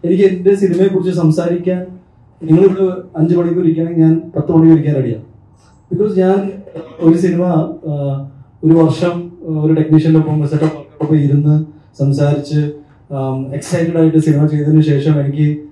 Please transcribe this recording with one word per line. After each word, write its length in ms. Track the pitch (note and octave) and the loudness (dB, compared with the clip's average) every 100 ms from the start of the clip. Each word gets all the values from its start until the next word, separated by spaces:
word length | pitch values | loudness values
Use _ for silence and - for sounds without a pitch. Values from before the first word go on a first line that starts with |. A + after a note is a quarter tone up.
എനിക്ക് 180 | E3+ F#3 | 0 2
എന്റെ 320 | F#3+ F#3 G3 | 2 2 0
സിനിമയെ 340 | G3 F#3+ E3+ F#3+ | 2 0 2 0
കുറിച്ച് 240 | F#3 F3+ | 0 -2
സംസാരിക്കാൻ 720 | E3+ D#3+ D#3 E3+ F3 F3+ F3+ F3+ - _ _ _ _ | 0 0 0 -2 -4 -4 -4 -8 -18 _ _ _ _
നിങ്ങളിവിടെ 760 | D#3+ E3 F#3+ F#3+ F#3+ F3 - D#3 | 0 4 4 2 -2 -4 -10 -4
അഞ്ച് 180 | D#3+ F3 | 0 0
മണിക്കൂർ 280 | E3 F3 | 0 0
ഇരിക്കുകയാണെങ്കിൽ 380 | E3 D#3 E3+ E3+ | 0 0 -2 2
ഞാൻ 300 | D#3+ E3 - - | 2 2 -2 -6
പത്ത് 160 | - | 0
മണിക്കൂർ 220 | D#3+ D#3+ | 4 6
ഇരിക്കാൻ 200 | D#3 C#3+ | 4 2
റെഡിയാണ്. 300 | C#3 B2 G#2+ - _ _ _ _ _ _ | -2 -2 -6 -12 _ _ _ _ _ _
Because 240 | F3 G#3 F#3 | -2 0 2
ഞാൻ 340 | F#3 G3 G3 - - E3 - - | 2 0 -2 -10 -16 -16 -16 0
ഒരു 160 | E3 E3+ | 2 4
സിനിമ, 260 | F3+ E3 F3+ D#3+ D#3 - D#3+ | 2 0 0 0 -2 -8 -8
ആ, 420 | C#3+ C#3 C#3 C#3 - - _ | -6 -4 -6 -10 -18 -20 _
ഒരു 100 | D#3+ | 2
വർഷം, 580 | E3 D#3 - F3 F3 F3 - E3 | 4 2 0 -4 -4 -10 -14 -8
ആ, 120 | D3+ | -4
ഒരു 100 | D#3 | 0
ടെക്നീഷ്യൻ്റെ 460 | D#3+ D#3 D#3 D#3+ D#3 | 0 2 2 4 2
ഒപ്പം 300 | D3+ D3+ C#3+ | 2 -2 -2
സെറ്റ് 160 | D3+ | -2
ഓഫ് 120 | D#3 - | -2 -4
ആൾക്കാരോടൊപ്പം 400 | - - D3 D#3 | -18 -8 -2 0
ഇരുന്ന് 480 | C#3+ C#3+ D3+ D3+ D#3 - _ - | 2 2 2 0 -2 -14 _ -4
സംസാരിച്ച്, 760 | C#3 C#3 C#3+ D3 - D3+ D3 D3 - _ _ | -2 0 0 -2 -2 -2 -4 -8 -20 _ _
ആം, 420 | C#3 C3+ C3 C3 | -8 -6 -6 -8
എക്സൈറ്റഡ് 420 | C#3+ - E3 E3 E3 | -10 -6 -4 -2 2
ആയിട്ട് 220 | D#3+ D#3 | 2 2
സിനിമ 280 | D#3 C#3+ D3+ | 2 0 0
ചെയ്തതിന് 340 | D3+ D3 D#3 | 0 2 2
ശേഷം 400 | D3+ C#3 D#3 D3 | 2 0 0 -2
എനിക്ക് 380 | C#3 D3 D3+ D3+ - | -2 0 -2 -2 -10